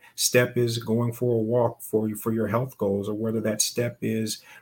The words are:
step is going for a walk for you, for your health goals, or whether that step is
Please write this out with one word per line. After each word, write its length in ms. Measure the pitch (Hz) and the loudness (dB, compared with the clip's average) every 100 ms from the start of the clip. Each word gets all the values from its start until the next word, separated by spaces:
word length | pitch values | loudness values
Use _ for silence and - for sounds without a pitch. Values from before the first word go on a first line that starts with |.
| - | -14
step 420 | - - 123 123 123 | -4 2 4 4 2
is 220 | 117 117 | 0 0
going 340 | 110 113 120 | 0 0 0
for 220 | - 123 | 0 0
a 80 | 113 | 2
walk 400 | 110 123 117 - | 2 2 2 -2
for 260 | - 110 107 | -2 0 0
you, 80 | 104 | -2
for 160 | 117 | -2
your 160 | 113 101 | 0 0
health 300 | 113 131 - | 0 -2 -2
goals, 320 | 101 101 101 | -2 0 -2
or 60 | 107 | -4
whether 260 | 113 110 | -2 -2
that 220 | 110 107 | -2 0
step 340 | - - 120 - | -2 -2 -4 -4
is 420 | 113 110 110 - - - | -4 -2 -4 -6 -12 -20